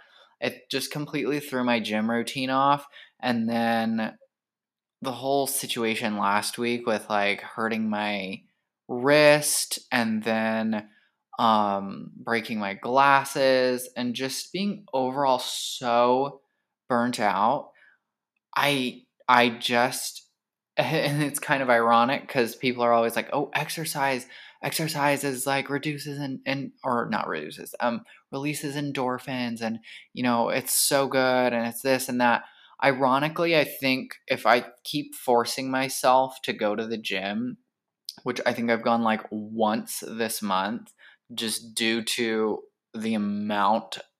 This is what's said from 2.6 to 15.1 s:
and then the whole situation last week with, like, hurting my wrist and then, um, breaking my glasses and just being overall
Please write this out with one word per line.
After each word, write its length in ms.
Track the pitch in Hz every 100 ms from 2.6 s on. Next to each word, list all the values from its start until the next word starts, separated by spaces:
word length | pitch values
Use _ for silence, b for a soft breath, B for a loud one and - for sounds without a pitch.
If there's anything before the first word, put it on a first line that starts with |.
| 139 143 - B B B
and 280 | 127 117 113
then 680 | 117 117 113 113 110 110 - _ _ _ _ _ _ _ _
the 80 | 131
whole 360 | 117 135 139 131
situation 720 | - 127 123 113 110 117 104
last 400 | 101 104 104 -
week 300 | 120 120 120
with, 220 | 104 -
like, 320 | 104 101 98
hurting 480 | - - 113 113 110
my 520 | 104 104 101 95 104 - _ _ _ -
wrist 920 | 123 131 147 151 147 147 - - - -
and 320 | 127 113 110
then, 640 | 110 110 110 110 110 107 104 b b b _ -
um, 720 | 117 107 104 98 98 - - -
breaking 440 | 123 117 110 110
my 140 | 98 98
glasses 1160 | 120 131 139 139 135 151 135 131 127 123 - -
and 200 | 123 120
just 360 | 135 - -
being 320 | 180 202 180 -
overall 460 | 131 127